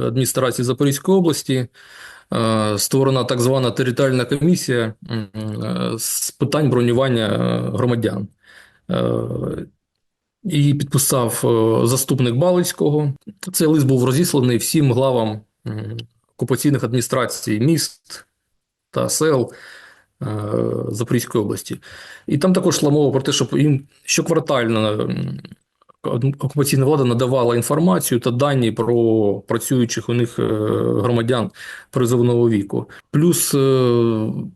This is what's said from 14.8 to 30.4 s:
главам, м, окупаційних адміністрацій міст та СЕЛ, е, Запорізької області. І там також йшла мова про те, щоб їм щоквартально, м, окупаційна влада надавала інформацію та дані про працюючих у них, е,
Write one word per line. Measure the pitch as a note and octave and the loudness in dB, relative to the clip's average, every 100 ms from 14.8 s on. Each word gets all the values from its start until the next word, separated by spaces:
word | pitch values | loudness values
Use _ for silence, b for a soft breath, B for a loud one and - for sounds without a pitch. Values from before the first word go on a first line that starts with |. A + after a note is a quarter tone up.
| C#3 | 2
главам, | A#2+ C3+ B2 A2 G#2+ - _ - | 2 2 2 0 -4 -12 _ -10
м, | G#2+ G#2+ A2+ A2+ _ _ - | -8 -8 -10 -14 _ _ -8
окупаційних | B2 B2+ D3 C3+ | -4 -2 0 0
адміністрацій | - B2 A2+ C3 A#2 - - G#2+ | 0 -2 -2 -2 -4 -6 -4 0
міст | C3+ D#3+ - - - - - _ _ _ _ _ _ | 2 0 -2 -10 -20 -20 -20 _ _ _ _ _ _
та | B2+ A#2+ | -6 -4
СЕЛ, | - D#3 C#3 A2+ B B B B B B - | 0 2 2 0 B B B B B B -10
е, | C3+ G#2+ G#2+ A2+ A#2 - - | -8 -6 -4 -2 -2 -4 -6
Запорізької | G#2+ A#2+ A#2+ - A#2 | -6 -2 -2 -2 -2
області. | G#2 - - - B B B B B | -2 -4 -8 -14 B B B B B
І | D3 | 0
там | F#3 | 2
також | F#3 F3+ D3 | 2 2 2
йшла | D3+ | 2
мова | D3 C#3+ | 2 2
про | C3 | 0
те, | C#3+ | 0
щоб | C3+ B2+ C#3 | 0 0 0
їм | D3 C3+ - _ | 2 0 -2 _
щоквартально, | - - E3+ E3 D#3+ C3+ A2+ A2+ G#2+ G#2+ | -4 -2 0 0 0 0 0 0 0 0
м, | A#2 F2 F2 C3 - - _ _ _ _ - B2 C3+ C#3 | -2 -4 -6 -8 -14 -20 _ _ _ _ -4 -2 -2 -2
окупаційна | C3+ D3 C3+ C3+ | -4 -2 0 2
влада | C3+ D3+ | 2 2
надавала | B2+ A#2+ C3 C3 A#2+ A#2+ | 2 2 2 2 2 0
інформацію | A#2 C#3+ F3 F3+ - A#2+ | 0 2 2 2 0 0
та | B2+ | 0
дані | A#2+ C#3+ C3+ A#2 | 0 0 2 0
про | A2+ A2+ A#2+ A#2 A2 G#2 G2 - | 0 0 2 4 4 2 0 -2
працюючих | A2+ - C3 A#2 A#2 - | -4 0 0 0 -2 -2
у | |
них, | A#2+ A#2 | -2 -2
е, | - | -2